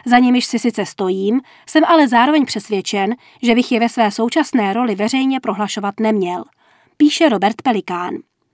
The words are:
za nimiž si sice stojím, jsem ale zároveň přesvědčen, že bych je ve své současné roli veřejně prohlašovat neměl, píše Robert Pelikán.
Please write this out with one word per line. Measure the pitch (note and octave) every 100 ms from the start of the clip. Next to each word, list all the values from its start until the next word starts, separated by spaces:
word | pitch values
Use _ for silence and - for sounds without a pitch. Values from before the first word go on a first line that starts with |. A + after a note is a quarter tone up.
| A#3+
za | B3
nimiž | B3 B3 -
si | A#3
sice | A#3+ A3 G3
stojím, | - F#3+ F#3+ G3 B3+ - - -
jsem | D#4 D#4+
ale | E4 C4+
zároveň | A#3 B3+ D4+ C4
přesvědčen, | G#3 - G3+ - G3+ G3 B3 _ _
že | A#3+ A#3
bych | B3
je | A#3
ve | A#3
své | - G#3+
současné | G#3+ A#3 D#4+ C#4 B3+ G3+
roli | G#3+ B3 G3
veřejně | G#3+ C4 C4+ C4
prohlašovat | A#3+ G3 G3+ - G3+ G3+
neměl, | A3 A3 F3 F3+ - _ _ _ _ -
píše | D4 - D#4+
Robert | G#3 G3 A3
Pelikán. | C4 G#3+ - F3 F3+ - - _ _